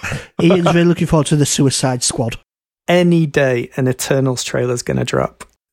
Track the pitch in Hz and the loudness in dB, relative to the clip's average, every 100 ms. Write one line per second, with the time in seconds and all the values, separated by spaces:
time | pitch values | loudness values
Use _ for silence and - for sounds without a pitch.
0 | - - - - 170 185 170 170 170 165 | -10 -10 -12 0 2 4 2 2 2 2
1 | 175 160 143 151 143 - 139 - 131 123 | 0 0 2 0 0 2 0 2 -2 -2
2 | - - 117 - _ _ _ _ - 175 | -4 -4 -6 -6 _ _ _ _ 0 2
3 | 175 170 156 147 135 123 - - 127 123 | 4 2 2 0 0 0 -4 -2 -2 -2
4 | - 135 135 123 - 135 123 123 - 131 | -2 0 0 -2 -6 -4 -2 -4 -4 -4
5 | 127 135 - - - _ _ | -2 -4 -4 -8 -20 _ _